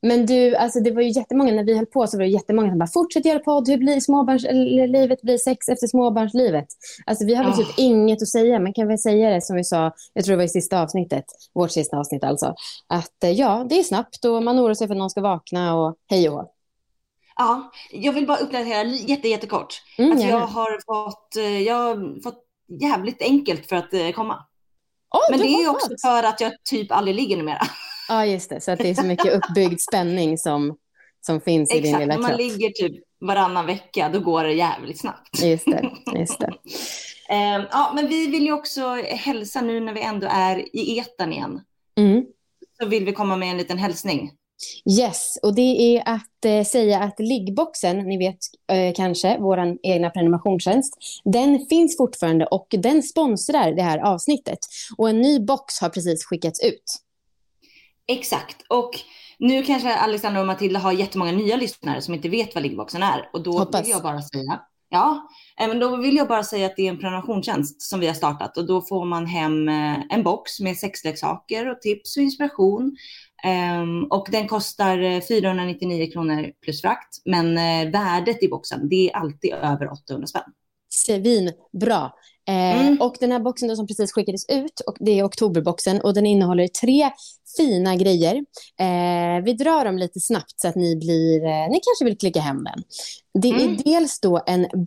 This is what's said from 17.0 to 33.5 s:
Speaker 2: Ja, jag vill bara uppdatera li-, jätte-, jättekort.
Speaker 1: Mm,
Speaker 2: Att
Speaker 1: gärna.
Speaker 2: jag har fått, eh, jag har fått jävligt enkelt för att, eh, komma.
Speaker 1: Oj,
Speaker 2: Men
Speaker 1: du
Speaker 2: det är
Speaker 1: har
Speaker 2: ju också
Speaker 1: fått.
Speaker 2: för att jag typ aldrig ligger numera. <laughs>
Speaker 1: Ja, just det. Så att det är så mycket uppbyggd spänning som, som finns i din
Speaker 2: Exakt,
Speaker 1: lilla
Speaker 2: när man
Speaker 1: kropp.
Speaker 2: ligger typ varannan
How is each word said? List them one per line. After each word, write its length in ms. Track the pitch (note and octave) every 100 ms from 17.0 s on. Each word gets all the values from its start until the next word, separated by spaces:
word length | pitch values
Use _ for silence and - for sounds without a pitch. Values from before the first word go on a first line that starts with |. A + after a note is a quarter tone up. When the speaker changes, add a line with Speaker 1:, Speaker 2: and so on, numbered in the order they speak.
| _ _ _ -
Speaker 2:
Ja, 360 | A#3+ B3 C4+ - -
jag 220 | - B3
vill 140 | C#4 C#4+
bara 100 | D4
uppdatera 460 | C#4 B3+ A#3 G#3+
li-, 220 | G#3+ C4 G#3+
jätte-, 200 | C#4 A3+
jättekort. 520 | G#3+ G#3 G#3 - - _ -
Speaker 1:
Mm, 140 | C4
Speaker 2:
Att 80 | D#4+
Speaker 1:
gärna. 120 | A3+
Speaker 2:
jag 160 | A#3 A#3
har 320 | G#3+ A3+ G#3+ -
fått, 500 | G#3+ G#3+ G3+ _ A3
eh, 220 | G#3+ G3+
jag 140 | G3+ A#3+
har 460 | A#3+ A3 F#3 C#3+
fått 220 | A#3+ A#3 _ _ _ F3
jävligt 400 | D4 A3 F#3+ B3
enkelt 440 | A#3 C#4 C#4+ F3+ -
för 60 | F3+
att, 180 | E3+
eh, 160 | F#3+ E3
komma. 240 | G3 A3+ - - _ _ _ _ _ _
Speaker 1:
Oj, 80 | - B4+
Speaker 2:
Men 100 | C4+
Speaker 1:
du 60 | G#4+
Speaker 2:
det 60 |
är 40 | D4
Speaker 1:
har 60 |
Speaker 2:
ju 80 | E4
också 200 | C#4+ -
Speaker 1:
fått. 120 | B3+
Speaker 2:
för 220 | B3+ A#3+
att 180 | A3+ A3
jag 100 | A3+ - -
typ 220 | B3+ G#3
aldrig 240 | G3 G3 G3
ligger 220 | B3+ F#3
numera. 220 | D#3 D3
<laughs> 80 | - - - - -
Speaker 1:
Ja, 160 | A3+ G#3+
just 240 | F#3+ -
det. 120 | D3
Så 100 | -
att 80 | F3+
det 100 | A3+
är 40 |
så 120 | F#3 F#3
mycket 280 | F3 F3+
uppbyggd 460 | - F3+ F3+ F#3 E3+
spänning 580 | - G3+ F3 F3+ E3 D#3
som, 400 | E3 D3 D3 D3+ _ _ _ _ -
som 160 | D#3+
finns 300 | D#3 E3 D3
i 20 |
din 100 | D#3 D3+
Speaker 2:
Exakt, 140 | D3
Speaker 1:
lilla 120 | C#3+
Speaker 2:
när 80 | D3+
man 80 | A#3+
Speaker 1:
kropp. 100 | A#3+
Speaker 2:
ligger 300 | B3 G#3 A3
typ 340 | G#3 F3 - _ _
varannan 440 | F#3 G3+ F#3